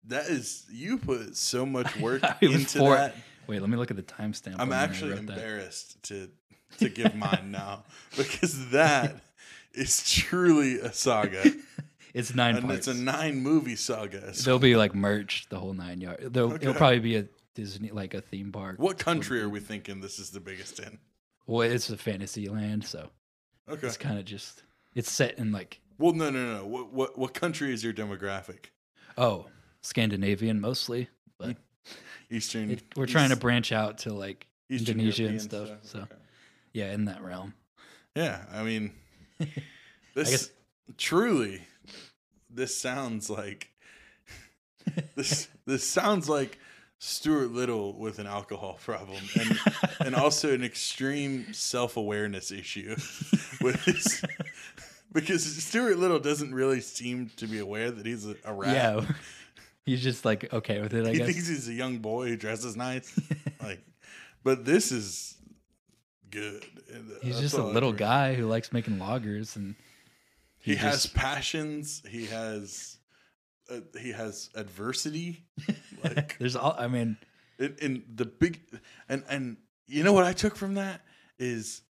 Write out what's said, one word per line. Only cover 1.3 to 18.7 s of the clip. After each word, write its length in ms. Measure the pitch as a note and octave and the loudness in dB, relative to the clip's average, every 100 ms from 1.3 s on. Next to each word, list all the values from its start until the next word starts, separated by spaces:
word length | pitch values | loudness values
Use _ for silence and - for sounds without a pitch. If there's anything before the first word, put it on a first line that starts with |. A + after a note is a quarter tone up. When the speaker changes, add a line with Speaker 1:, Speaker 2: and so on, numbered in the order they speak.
| - | -4
Speaker 1:
so 260 | - B2 | 0 0
much 320 | C3+ C3 B2 G#2+ | 0 0 -2 0
Speaker 2:
<laughs> 40 | |
Speaker 1:
work 240 | A2+ C3 C3+ - | 0 2 2 6
Speaker 2:
It 60 | E3+ | 6
was 140 | C#3 | 6
Speaker 1:
into 180 | C3+ C#3+ | 2 6
Speaker 2:
four 160 | C#3 C3+ | 8 8
Speaker 1:
that. 200 | C#3 A#2 - - - | 6 -2 -18 -18 -6
Speaker 2:
Wait, 140 | G#2 | -2
let 80 | G2 | 0
me 80 | A#2+ | 0
look 140 | A#2+ | 0
at 60 | G2+ | -4
the 60 | |
timestamp 520 | F2+ - G#2+ G#2+ - F#2+ | -8 -6 -6 -6 -10 -4
Speaker 1:
I'm 60 | |
Speaker 2:
on 80 | B2+ | 0
when 80 | C3 | 2
I 40 | |
Speaker 1:
actually 280 | D3+ - - | 0 0 -4
Speaker 2:
wrote 160 | G2+ G#2 | -4 -6
that. 100 | G2 | -8
Speaker 1:
embarrassed 640 | A2+ G#2+ F#2 - - - | -6 -6 -8 -12 -14 -16
to, 260 | - G2+ F#2 _ _ _ _ - | -10 -10 -10 _ _ _ _ 0
to 100 | G#3+ | 0
give 240 | - A#2 | 4 2
mine 360 | G#2+ G2+ F#2 G2 | 2 0 -2 -2
Speaker 2:
<laughs> 20 | |
Speaker 1:
now, 320 | G2 G2 G2+ - - - - | -8 -8 -10 -14 -20 -10 -4
because 540 | C#3 - F3 C#3 B2+ | -2 0 -2 -2 0
that 500 | C3+ D#3 C#3+ C#3+ - _ _ - - - | 6 6 6 2 -4 _ _ -20 -20 -14
is 360 | - B2 - - | -4 0 2 4
truly 680 | E3 - F3+ F3+ D3+ C#3 B2 | 2 2 4 8 8 6 2
a 120 | A#2 | -2
saga. 520 | - C3 A2+ G2+ F#2 | 2 4 4 4 6
Speaker 2:
<laughs> 100 | F#2+ - - - - _ - | 6 6 -12 -16 -16 _ -8
It's 200 | B2 A#2 | -6 -2
nine 220 | B2 A#2+ A#2 | 4 4 4
Speaker 1:
And 100 | B2+ | 2
Speaker 2:
parts. 220 | C3 C3+ | 0 -2
Speaker 1:
it's 100 | B2 | 0
a 20 | |
nine 420 | B2+ D3 D#3+ C#3 | 0 0 0 0
movie 320 | C3 D#3 B2+ A2+ | 4 4 4 -4
saga 480 | - A2+ G#2 G2 G2 | -2 -2 -4 -8 -8
as 140 | G2+ | -2
Speaker 2:
There'll 140 | B2 B2+ | 4 8
Speaker 1:
well. 40 | |
Speaker 2:
be, 120 | B2+ A#2 | 10 10
like, 200 | G#2 G2 | 8 4
merch, 500 | G2+ G#2 G2+ - - | 4 2 0 -6 -6
the 100 | F#2+ | -8
whole 140 | F#2 | -6
nine 280 | F#2+ F2+ F2+ | -6 -8 -8
yards. 220 | F#2 F2 B2+ | -8 -8 -2
There'll, 220 | B2 A#2 A#2 | 2 2 2
it'll 140 | C#3 | 0
Speaker 1:
Okay. 80 | C3 | 6
Speaker 2:
probably 220 | C#3+ B2 | 8 8
be 160 | A2+ A2 | 4 0
a 100 | G2+ _ _ | -2 _ _
Disney, 380 | - G2+ G2 G#2+ | -12 -10 -8 -8
like, 240 | G#2 F#2+ - | -6 -6 -8
a 60 | |
theme 300 | - G2 G2+ | -10 -10 -8
park. 280 | G#2 F#2+ | -8 -8